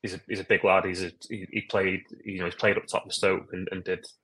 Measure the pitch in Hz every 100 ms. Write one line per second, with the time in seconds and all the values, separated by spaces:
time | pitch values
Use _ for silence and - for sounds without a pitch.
0 | 104 90 - 101 92 104 98 95 92 90
1 | 90 _ - 107 90 107 - 104 95 95
2 | - - 107 92 87 - 107 98 - -
3 | 92 - 98 95 - 92 92 95 90 92
4 | - _